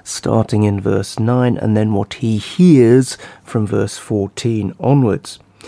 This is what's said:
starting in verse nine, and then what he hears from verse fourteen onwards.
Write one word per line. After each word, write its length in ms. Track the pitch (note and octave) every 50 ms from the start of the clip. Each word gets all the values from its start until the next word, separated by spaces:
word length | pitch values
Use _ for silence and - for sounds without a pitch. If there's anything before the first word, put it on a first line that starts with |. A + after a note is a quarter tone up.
| -
starting 600 | - - - - - A2 A2+ G#2+ - - G#2 G#2+
in 160 | G#2 G2+ G2
verse 380 | G2 G#2+ G2+ G2 G2 - - -
nine, 400 | A2 A2+ B2 B2+ B2 B2 A2+ -
and 180 | - A2 G#2+
then 180 | G#2+ G#2+ G#2+ G#2+
what 220 | G2 G2+ - -
he 220 | - - A2+ A2 G#2
hears 800 | - - - - F3+ F3+ D#3+ C3 A#2+ A2+ A#2+ C3 C3 - - - - - - - _
from 220 | - - A#2+ G#2+
verse 320 | G2+ A2 G#2+ G#2 G2+ - -
fourteen 760 | - - A2+ G#2 G2 G2 - - - A#2+ A2+ A2 G2+ F#2+ - -
onwards. 600 | - B2 C#3+ C#3+ C3 G#2+ F#2 - - - - - _ _ _ _ -